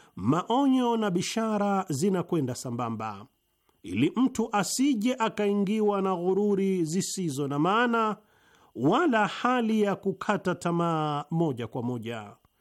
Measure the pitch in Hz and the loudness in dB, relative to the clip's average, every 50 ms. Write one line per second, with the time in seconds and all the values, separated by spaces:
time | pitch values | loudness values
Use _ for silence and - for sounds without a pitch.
0 | - _ _ 90 92 120 151 180 - - 233 269 285 262 262 254 247 233 233 226 | -20 _ _ -4 0 0 0 2 2 2 2 2 4 4 4 4 4 2 2 0
1 | 214 202 175 185 175 - - 226 226 220 214 202 202 202 196 190 180 - 147 131 | 0 0 0 0 -2 -2 -2 -2 -2 0 0 0 0 0 0 0 -2 -2 -2 0
2 | 185 202 190 175 170 - 180 160 131 127 120 - - 127 120 120 120 113 113 107 | 0 0 0 0 0 0 0 0 0 -2 -4 -6 -6 -6 -4 -4 -4 -4 -4 -6
3 | 110 110 101 98 123 - _ _ _ _ _ _ _ _ _ _ - 90 - 110 | -6 -8 -10 -12 -16 -20 _ _ _ _ _ _ _ _ _ _ -12 -4 0 2
4 | - - - 220 262 254 262 226 226 240 214 202 185 - - 247 269 294 262 208 | 2 2 4 2 0 2 2 -2 -2 0 0 -2 -2 0 0 0 2 2 2 2
5 | 202 254 254 233 226 214 - - 208 202 202 202 196 185 220 220 208 202 202 196 | 0 0 0 0 -2 -2 -2 -2 0 0 0 0 0 0 0 2 2 2 2 0
6 | 190 190 185 170 175 185 190 202 208 208 202 190 196 190 190 180 165 151 165 190 | 0 0 -2 0 0 0 2 2 2 2 2 2 2 2 2 0 0 0 0 -2
7 | - - - 196 180 156 131 143 143 135 143 147 160 180 208 226 247 240 233 226 | -2 -2 -4 -4 -4 -2 -2 -2 -2 -2 0 2 2 2 2 2 2 2 2 0
8 | 220 214 202 - - _ _ _ _ _ _ _ _ _ - - 127 160 214 302 | 0 0 -2 -6 -10 _ _ _ _ _ _ _ _ _ -6 0 2 2 4 4
9 | 359 302 233 214 208 180 - - - 247 254 247 226 220 220 214 202 202 190 196 | 4 4 4 2 2 0 -2 -2 0 0 2 2 2 2 2 2 2 2 0 -2
10 | - 196 - - - - 202 180 - 185 - - - 175 170 170 170 170 160 156 | -2 -4 -4 -2 -2 -2 -2 0 0 -2 -2 -2 -2 -2 0 0 0 0 0 0
11 | 156 151 147 147 143 - 165 165 170 151 120 117 117 - - 127 117 123 123 117 | 0 -2 -2 -4 -4 -2 0 0 0 0 -2 -4 -6 -8 -6 -6 -4 -4 -4 -6
12 | 107 117 117 110 104 104 110 - _ _ _ _ | -6 -8 -8 -8 -10 -14 -18 -20 _ _ _ _